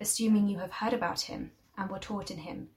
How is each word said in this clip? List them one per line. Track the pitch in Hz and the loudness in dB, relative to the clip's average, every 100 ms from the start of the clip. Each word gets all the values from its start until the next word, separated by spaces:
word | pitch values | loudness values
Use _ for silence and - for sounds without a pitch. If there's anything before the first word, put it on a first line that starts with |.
assuming | 208 - 220 208 202 | -2 2 6 6 6
you | 185 | 2
have | 185 | -4
heard | - 220 | -2 0
about | 240 - - | 2 0 -2
him | - - - - _ - | -4 -8 -10 -14 _ -6
and | 190 | -4
were | 190 | -6
taught | - 202 - | -4 -6 -6
in | 160 | -10
him | 151 - - | -10 -10 -12